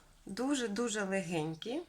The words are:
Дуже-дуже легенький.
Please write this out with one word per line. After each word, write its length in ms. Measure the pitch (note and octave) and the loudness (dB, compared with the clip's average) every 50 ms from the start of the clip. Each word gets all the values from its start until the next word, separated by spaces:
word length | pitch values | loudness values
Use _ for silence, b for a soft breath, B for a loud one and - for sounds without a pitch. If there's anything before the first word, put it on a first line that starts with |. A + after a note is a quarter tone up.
| B B - - - | B B -20 -16 -12
Дуже-дуже 760 | - F#3+ A#3 B3+ C#4 D4 C4 A#3+ G#3 G3+ A#3 A#3+ A3+ G#3 G#3+ | -8 -4 -2 2 2 2 2 2 0 0 0 0 0 0 0
легенький. 800 | G3 F#3+ F#3+ G3 E3+ E3 F3+ D#3 D3+ D#3+ D#3+ D#3+ - A3 C4 F4 E4+ | 0 2 2 0 0 2 0 0 0 0 -2 -4 -6 -4 -4 -4 -6